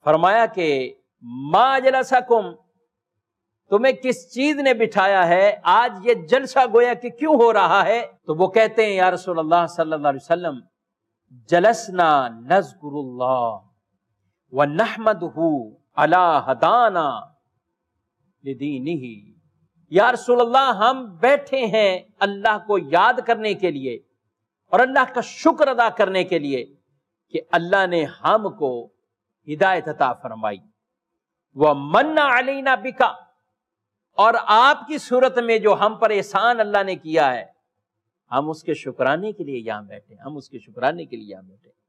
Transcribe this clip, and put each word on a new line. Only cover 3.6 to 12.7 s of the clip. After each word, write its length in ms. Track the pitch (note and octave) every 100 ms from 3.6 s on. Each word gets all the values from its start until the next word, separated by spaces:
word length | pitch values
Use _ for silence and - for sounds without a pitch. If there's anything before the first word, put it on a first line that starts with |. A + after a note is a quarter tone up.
| _
تمہیں 220 | G3+ C4
کس 420 | - B3+ - -
چیز 220 | A#3 C#4+ C#4+
نے 180 | C4+
بٹھایا 540 | A#3 A3 G#3 G3 G3 E3+
ہے؟ 280 | F3 G3+ F3+
آج 460 | E3+ G3+ A#3+ G3+ G#3+
یہ 60 |
جلسہ 440 | A3+ D#3+ B3 C4 C4+ B3
گویا 200 | A3 A#3+
کہ 160 | A#3 A#3+
کیوں 240 | - D#4
ہو 180 | C#4+ A#3
رہا 320 | G#3+ F3 F3
ہے؟" 220 | F3 A#3 A#3 _ -
تو 80 |
وہ 140 | D#3 F#3
کہتے 380 | A3 A3 A3 G#3+
ہیں، 60 |
"یا 180 | F#3+ F#3
رسول 280 | F3 F#3 E3
اللہ 280 | D#3 F3 E3
صلی 240 | E3+ D#3+
اللہ 160 | D#3 C#3+
علیہ 120 | C#3
وسلم، 380 | - E3+ F3 B2+ _ _ _ _ _ _ _
جلسنا 1000 | B2 _ E3+ G3+ A#3 - F3+ E3 D3 B2
نذکر 640 | A2+ B2 F#3 D#3